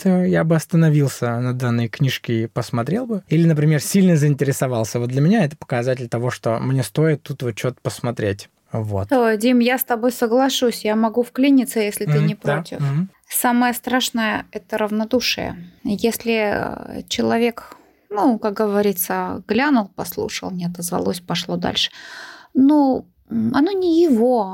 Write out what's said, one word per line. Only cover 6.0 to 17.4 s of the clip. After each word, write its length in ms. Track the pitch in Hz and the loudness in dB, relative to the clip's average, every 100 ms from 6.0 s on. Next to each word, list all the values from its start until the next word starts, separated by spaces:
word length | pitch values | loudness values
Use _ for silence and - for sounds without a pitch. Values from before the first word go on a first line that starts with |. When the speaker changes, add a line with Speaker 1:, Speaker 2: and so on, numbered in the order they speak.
| 117 | -4
Speaker 1:
того, 220 | 117 123 | -4 -4
что 280 | - 120 113 | -2 -2 -2
мне 220 | 127 135 | 0 -2
стоит 380 | 123 - 160 147 | -2 0 0 0
тут 200 | - 139 | -4 -8
вот 120 | 123 107 | -6 -4
че-то 200 | 127 120 | -4 -4
посмотреть. 640 | 123 - 123 113 107 101 - _ _ | -6 -6 -6 -2 -2 -4 -8 _ _
Вот. 380 | 117 107 101 98 | -6 -4 -4 0
Speaker 2:
О, 240 | 262 226 220 | 2 2 2
Дим, 220 | 233 247 | 2 4
я 180 | 233 254 | 2 0
с 60 | |
тобой 280 | - 233 240 | -2 -2 -2
соглашусь. 720 | 240 233 240 269 262 247 220 | 0 0 2 2 2 0 0
Я 100 | 214 214 | -2 0
могу 260 | 226 226 | 0 0
вклиниться, 580 | 233 - 277 269 226 226 | -2 0 4 4 2 0
если 240 | 208 208 | -2 -2
ты 140 | 202 147 | 0 2
Speaker 1:
Мгм, 80 | 156 | 0
Speaker 2:
не 80 | |
Speaker 1:
да. 60 | - 143 | 0 -2
Speaker 2:
против. 260 | 147 165 - | -4 -4 -4
Speaker 1:
Мгм. 280 | 139 139 190 _ - | -2 -2 -4 _ -10
Speaker 2:
Самое 440 | - 247 240 247 | -2 0 2 2
страшное — 720 | 240 - 247 240 233 220 208 - | -2 -2 -2 -2 -2 -2 -4 -6
это 260 | 214 - 214 | -14 -8 -4
равнодушие. 800 | 208 214 220 247 240 - - 180 175 - | -2 -2 0 0 0 -4 -6 -10 -16 -10
Если, 720 | - 196 226 220 233 226 208 | -6 -2 -2 -2 -2 0 0
э, 480 | - - - - - - | -2 -4 -8 -12 -14 -8
человек, 680 | - 226 233 | -4 0 2